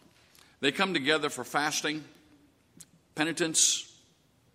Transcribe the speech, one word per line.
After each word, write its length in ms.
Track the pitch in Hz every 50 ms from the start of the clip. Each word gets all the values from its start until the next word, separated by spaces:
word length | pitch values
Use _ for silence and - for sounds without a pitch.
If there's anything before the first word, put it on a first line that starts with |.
| - - _ _ _ _ - - - - _ -
they 100 | - 139
come 240 | 147 - 196 196 185
together 360 | 160 131 139 156 156 147 147
for 120 | - 123 120
fasting, 640 | - - 147 147 156 147 - - 156 151 156 143 135 - - - - - - _ _ _ _ _ _ _ - - - _ _ _ _ -
penitence, 760 | - 151 165 151 - 170 160 160 - - - - - - - - - - _ _ _ _ _ _ _ _ _